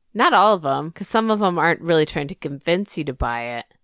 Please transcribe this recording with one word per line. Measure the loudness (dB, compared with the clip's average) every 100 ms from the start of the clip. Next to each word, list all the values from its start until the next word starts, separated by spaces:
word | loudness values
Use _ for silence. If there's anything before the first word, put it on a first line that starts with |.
| _
Not | 0 2
all | 4 4
of | 2 0
'em, | -2 -4
'cause | -10 -2
some | 0 0
of | 2
'em | 0 2
aren't | 2 2
really | 2 2
trying | 2 -2 -6
to |
convince | -8 -10 -6 0 0 -2 -6
you |
to | -6
buy | -4 -4 -4
it. | -6 -8 -10 _